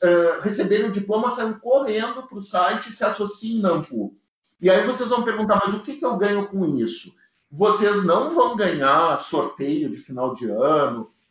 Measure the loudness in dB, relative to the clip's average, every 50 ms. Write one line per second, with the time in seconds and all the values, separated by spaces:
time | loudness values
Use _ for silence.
0 | 2 4 6 6 4 2 2 0 -2 -4 -2 -2 0 2 2 2 2 0 -2 -4
1 | -4 -2 -2 0 0 -2 -2 -2 -4 -4 -6 -6 0 2 2 2 2 2 -2 -2
2 | -4 -4 -6 -8 -12 -14 -14 -14 -10 -4 0 0 0 0 0 -2 -6 -10 -6 -2
3 | -2 -2 -2 -2 -4 -6 -6 -8 -6 -4 -2 0 2 2 0 0 -2 -6 -6 -6
4 | -8 -8 -10 _ _ _ _ _ _ _ _ 0 4 4 4 4 4 2 -2 -2
5 | -2 0 0 0 0 0 -2 -2 0 2 2 2 2 0 -2 -4 -6 -10 -8 -4
6 | -4 -2 0 0 0 0 0 0 -2 -4 -4 -2 -2 0 0 0 -2 -2 -4 -10
7 | -14 -18 -20 _ _ _ _ _ _ _ -2 0 2 2 4 4 2 2 2 2
8 | 2 2 2 2 2 0 2 2 2 2 2 0 0 0 0 2 2 4 4 4
9 | 4 2 0 -2 -4 -4 -2 -2 -2 -4 -6 -6 -4 -2 -2 -2 -2 -4 -6 -10
10 | -12 -12 -6 -4 -4 -4 -4 -4 -6 -4 -2 0 2 2 4 2 2 0 -2 -6
11 | -10 -12 _ _ _ _